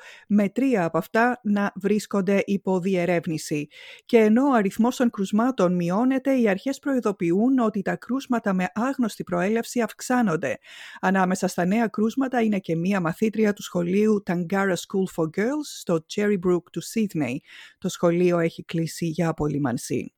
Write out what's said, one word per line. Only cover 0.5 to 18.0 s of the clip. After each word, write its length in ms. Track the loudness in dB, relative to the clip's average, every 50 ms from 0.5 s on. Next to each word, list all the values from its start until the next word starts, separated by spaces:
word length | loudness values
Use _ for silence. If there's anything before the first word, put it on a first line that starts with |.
| 0 0 0 2 2 2 2
από 140 | 0 0 -2
αυτά 420 | -2 0 2 2 2 2 2 0 -2
να 300 | -2 0 0 0 -2 -4
βρίσκονται 680 | -2 -2 0 0 0 -2 -2 -2 -2 0 2 2 2 2
υπό 360 | 0 -2 -2 0 0 0 0
διερεύνηση. 880 | 0 0 0 0 0 2 0 0 0 -2 -4 -6 -4 -4 -4 -6 -6 -6 -12 -18 -20 -20 -20 -20 _
Και 140 | 2 4 6
ενώ 300 | 6 6 6 4 4 4
ο 40 | 4
αριθμός 440 | 4 2 2 2 0 0 0 2
των 140 | 2 0 0
κρουσμάτων 640 | 0 -2 -4 -2 0 0 2 2 2 2 2 2 2
μειώνεται, 680 | 2 0 0 0 2 2 2 0 0 0 2 2 4
οι 80 | 4 2
αρχές 300 | 2 0 -2 -4 -6 -4
προειδοποιούν 800 | -2 -2 0 0 0 0 -2 0 0 0 2 4 4 4 4 4
ότι 240 | 2 2 0 -2 -2
τα 140 | -4 -4
κρούσματα 560 | -6 -4 -4 -4 -4 -2 -2 -2 -2 0 0 0
με 180 | 0 0 -2 -2
άγνωστη 480 | -2 -2 -2 -2 -2 -2 -4 -4 -6 -8
προέλευση 580 | -4 -2 -2 0 0 0 -2 -2 -2 -2 -2
αυξάνονται. 760 | -2 -2 -4 -6 -4 0 0 2 2 2 0 0 -2 -4 -6 -6 _ -16 -20 -20 -20 -18 -10 -4
Ανάμεσα 460 | -2 0 2 2 2 2 0 0 -2
στα 180 | -2 -2 -2 0
νέα 220 | 0 2 0 0
κρούσματα 560 | 0 0 0 -2 0 0 -2 -4 -2 0 0 0
είναι 160 | 0 0 -2
και 180 | -2 -2 -2
μία 240 | -2 0 0 0 0
μαθήτρια 520 | 0 -2 -2 0 -2 0 2 2 2 0 0
του 100 | -2 -6
σχολείου 600 | -6 -4 -4 -2 0 2 2 2 4 2 2 0
Tangara 480 | -2 -2 -2 -2 -2 -2 0 0 0 0
School 320 | -2 -4 -4 -2 -2 -2 -2 -2
for 80 | -2 -4
Girls 420 | -2 -2 -2 -2 -2 -2 -4 -6 -8 -12 -10
στο 280 | -4 -2 -2 -2 -2 -4 -4
Cherrybrook 480 | -2 0 0 0 0 2 2 0 0 0 _ -10
του 100 | -10 -10 -6 -2
Sydney. 420 | -2 -2 -2 -2 -2 -2 -2 -4 -6 -8 -12 -20 -20 -20 -20 -16 _
Το 100 | -8 -8
σχολείο 500 | -4 0